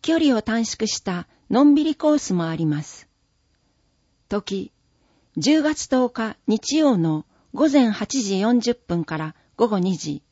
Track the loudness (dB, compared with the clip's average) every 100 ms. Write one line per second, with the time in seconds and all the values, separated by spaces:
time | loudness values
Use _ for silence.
0 | 0 2 2 2 0 -4 -4 -4 -6 -6
1 | -6 -8 -10 _ _ 4 6 6 2 0
2 | 0 0 0 -2 -2 -2 -2 -2 -6 -18
3 | _ _ _ _ _ _ _ _ _ _
4 | _ _ _ -8 -6 -8 -8 _ _ _
5 | _ _ _ -4 2 2 2 -4 -2 0
6 | 0 -4 -8 -8 -4 -2 -2 0 2 2
7 | 0 -2 -6 _ _ -2 2 4 2 0
8 | -4 -4 -2 0 2 2 0 -4 -4 -4
9 | -4 -6 -8 -12 _ -2 0 2 0 -2
10 | -6 -10 _